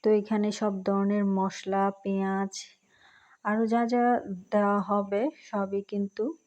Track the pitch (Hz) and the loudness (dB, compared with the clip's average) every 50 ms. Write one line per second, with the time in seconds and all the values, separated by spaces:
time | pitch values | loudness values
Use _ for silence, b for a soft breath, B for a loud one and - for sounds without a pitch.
0 | - 220 214 208 202 208 220 208 208 214 208 - 220 208 196 190 185 202 196 196 | 4 4 4 4 2 0 0 0 0 0 -2 -2 -2 -2 -2 -2 -2 0 0 2
1 | 196 202 202 208 202 196 196 190 190 190 - - - 190 190 196 196 196 196 - | 2 2 2 2 2 2 2 2 0 -2 -4 -6 -6 -2 0 2 2 0 0 -4
2 | - 202 196 190 190 190 190 190 196 196 - - - - - _ b b b b | -6 -4 -2 -2 -2 -2 -2 -2 -4 -4 -6 -12 -16 -16 -20 _ b b b b
3 | b b b b b b b b _ 214 214 220 226 220 226 233 240 233 247 240 | b b b b b b b b _ -2 0 0 0 2 2 0 2 2 2 2
4 | 240 240 247 - - 202 196 180 180 _ - 208 202 202 202 202 190 - 208 208 | 4 4 2 2 0 -4 -10 -10 -8 _ 2 2 4 4 2 0 0 0 0 -2
5 | 202 196 202 202 233 311 - - - - - 208 196 190 196 202 202 - - 202 | 0 0 -2 0 0 -2 -4 -8 -18 -6 -4 -4 -4 -2 -4 -6 -6 -4 -4 -4
6 | 202 202 _ - 214 277 330 - _ | -4 -4 _ -4 -4 -4 -4 -8 _